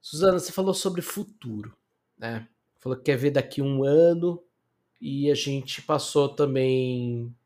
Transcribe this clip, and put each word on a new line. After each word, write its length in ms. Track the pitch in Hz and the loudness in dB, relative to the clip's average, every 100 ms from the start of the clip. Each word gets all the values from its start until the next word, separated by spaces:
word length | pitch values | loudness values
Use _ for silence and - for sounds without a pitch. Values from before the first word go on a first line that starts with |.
Suzana, 380 | - 151 190 185 | -14 2 4 4
você 140 | - | -2
falou 220 | - 190 | -2 -2
sobre 280 | 190 190 175 | 0 -2 -4
futuro, 720 | - - 208 _ 131 107 113 - _ _ _ _ | -6 -10 -10 _ -10 -10 -10 -18 _ _ _ _
né? 320 | 113 113 113 _ _ _ | -8 -8 -10 _ _ _
Falou 160 | 127 127 | -8 -4
que 60 | |
quer 120 | 127 135 | 0 2
ver 140 | 139 | 2
daqui 320 | 139 123 - | 0 -2 -4
um 220 | 139 135 | -2 0
ano, 580 | 135 147 170 170 175 170 _ _ _ _ _ _ | 4 6 6 6 0 -4 _ _ _ _ _ _
e 300 | 151 139 143 | -8 -2 0
a 60 | 139 | 0
gente 440 | 139 139 131 - | 0 -6 -6 -12
passou 460 | - 151 - 151 139 | -2 -2 0 2 2
também 1040 | - 143 131 131 131 127 123 120 120 120 120 | 2 0 2 2 2 0 -2 -4 -6 -8 -14